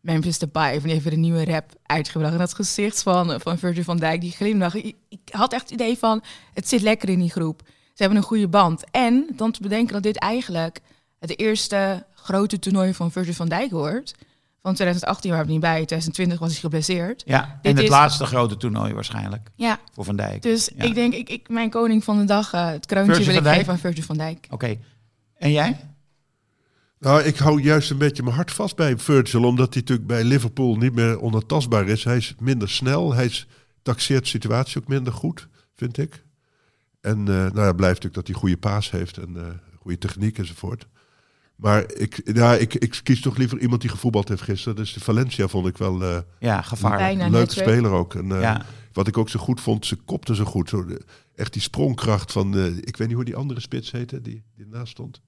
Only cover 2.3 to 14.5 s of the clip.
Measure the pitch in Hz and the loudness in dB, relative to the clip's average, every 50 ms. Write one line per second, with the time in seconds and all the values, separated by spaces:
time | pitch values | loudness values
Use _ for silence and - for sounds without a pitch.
2.3 | 165 170 180 175 - - 208 180 - - 202 208 214 - - - 180 180 175 175 | 0 0 -2 -2 -2 -4 -4 -4 -2 -2 -2 -2 -2 -2 0 2 2 2 2 0
3.3 | 147 117 - - 170 170 - 180 170 170 175 175 175 170 160 160 165 170 175 175 | -2 -4 -4 -4 -4 -2 -2 -2 -2 -2 -2 -2 -2 0 0 0 -2 -2 -4 -8
4.3 | 170 - 202 208 220 202 185 170 165 214 - 214 - _ _ _ - 196 _ - | -6 -4 -2 0 2 2 0 0 -2 -4 -8 -8 -12 _ _ _ -20 -20 _ -12
5.3 | - 202 214 262 - 233 - - - 233 240 226 247 240 - 226 220 220 - - | -2 0 0 0 0 -4 -8 -8 -6 -4 -2 -2 -2 0 2 0 0 0 -2 -10
6.3 | - - - _ _ - 190 - - 240 190 214 220 220 - 190 190 180 180 170 | -20 -20 -20 _ _ -8 -2 0 0 2 4 2 2 2 0 0 2 2 2 0
7.3 | - 180 165 160 156 _ - _ _ _ _ _ _ - 208 190 208 208 196 - | 0 -2 -2 -2 -4 _ -12 _ _ _ _ _ _ 0 2 4 4 4 2 2
8.3 | 233 220 208 180 165 202 196 170 165 165 - - _ - 254 233 233 262 294 330 | 2 0 2 4 4 4 4 4 4 -2 -6 -4 _ 2 2 4 4 2 2 0
9.3 | 285 - 220 226 226 - 196 202 208 220 240 226 190 202 196 214 214 - - 190 | -4 -4 -4 -4 -4 -4 -4 -2 0 0 0 0 -2 -2 -2 -2 -2 -2 -2 -2
10.3 | 226 247 247 - 180 165 165 165 - - _ _ _ _ _ _ _ _ - 160 | -2 -2 -4 -4 -4 -4 -4 -4 -6 -12 _ _ _ _ _ _ _ _ -10 -10
11.3 | - - 202 220 214 208 - - 202 202 196 190 196 180 - _ _ _ - - | -6 -2 0 0 0 0 -2 -2 0 0 0 0 -2 -4 -8 _ _ _ -8 -2
12.3 | 190 190 202 208 214 190 - 190 190 196 185 185 185 - 175 170 165 185 185 170 | 0 0 2 2 -2 -4 -2 0 2 2 2 2 0 0 -2 -2 -2 -2 -4 -4
13.3 | 175 - 175 170 165 175 247 277 190 160 143 151 170 247 294 - - _ - _ | -4 -4 -4 -2 -2 -2 -4 -2 -2 -2 -2 -2 -4 -4 -6 -10 -18 _ -20 _
14.3 | _ _ _ _ | _ _ _ _